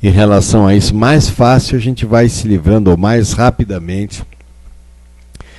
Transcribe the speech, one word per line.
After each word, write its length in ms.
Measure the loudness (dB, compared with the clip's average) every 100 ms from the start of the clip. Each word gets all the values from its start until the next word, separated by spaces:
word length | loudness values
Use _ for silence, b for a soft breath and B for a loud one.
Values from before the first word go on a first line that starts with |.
em 80 | 0
relação 560 | 2 4 2 2 2 2
a 80 |
isso, 200 | 2 0
mais 340 | 0 2 2 0
fácil 480 | 0 2 2 0 -4
a 40 |
gente 240 | -4 -6
vai 240 | -2 0 0
se 200 | -2 -2
livrando, 420 | -2 2 2 2
ou 60 | 0
mais 360 | 0 0 -2
rapidamente 920 | 0 -2 -2 -6 -8 -8 -8 -8 -12 -16 -20 -20 -20 -20 -20 -20 -20 -20 -20 -20 -20 b